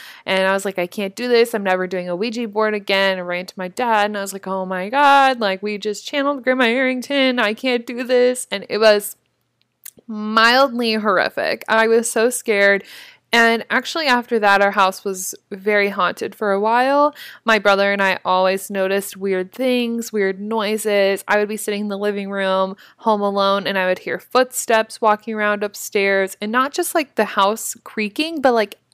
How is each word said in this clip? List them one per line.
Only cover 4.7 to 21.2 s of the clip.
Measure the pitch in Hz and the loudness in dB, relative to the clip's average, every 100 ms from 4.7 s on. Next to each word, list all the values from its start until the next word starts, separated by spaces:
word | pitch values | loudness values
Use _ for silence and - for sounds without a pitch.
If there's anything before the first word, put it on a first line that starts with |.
| 185 190 | -6 -4
God, | 269 285 277 269 247 | 2 6 6 4 2
like, | 208 190 | -2 -2
we | 208 208 | -4 -6
just | 214 208 - | -6 -8 -6
channeled | 294 277 285 | -4 -2 -2
Grandma | 247 254 240 | -2 0 2
Harrington. | 247 254 254 240 285 262 247 | 2 0 -2 -4 0 0 2
I | 208 214 | 0 -2
can't | 262 247 240 | -2 -2 -4
do | 240 | -8
this." | 247 254 247 247 - | 0 2 2 0 -6
And | 196 - | -8 -6
it | 208 | 2
was | 220 208 208 - _ _ _ _ _ _ - _ - | 4 4 2 -14 _ _ _ _ _ _ -20 _ -14
mildly | 214 214 220 226 254 277 233 233 | -8 -2 4 4 6 4 2 -2
horrific. | 220 208 180 - - 82 - - | 0 0 2 0 0 -2 -4 0
I | 220 226 | 2 4
was | 226 226 | 2 0
so | 233 233 | 0 0
scared. | 240 - 202 202 202 - - - - - | -2 -4 2 4 2 -2 -20 -20 -20 -2
And | 233 233 226 - | 2 4 2 0
actually, | 240 240 339 294 | -4 -2 -4 0
after | 247 240 233 | 0 0 0
that, | 208 196 | 4 4
our | 202 | 4
house | 202 190 190 202 | 4 2 2 -8
was | 185 185 - _ | -6 -8 -12 _
very | 196 202 208 202 | -8 0 2 2
haunted | 196 180 - - - | 0 -2 -2 -8 -4
for | 214 | -2
a | 196 | 0
while. | 214 233 262 285 294 - - - 226 | 2 2 2 2 2 0 -20 -10 0
My | 214 | 2
brother | 202 196 202 | 4 4 2
and | 202 | 2
I | 196 - - | 0 0 0
always | 185 185 190 - | 2 2 0 -4
noticed | 196 190 196 196 196 | -4 0 0 -4 -8
weird | 196 185 185 | -4 -2 -4
things, | - 254 247 233 233 226 | -4 -2 0 -2 -4 -6
weird | 214 190 190 | -2 -2 -2
noises. | 208 226 202 214 214 202 196 196 | -4 -4 -2 -2 0 2 2 0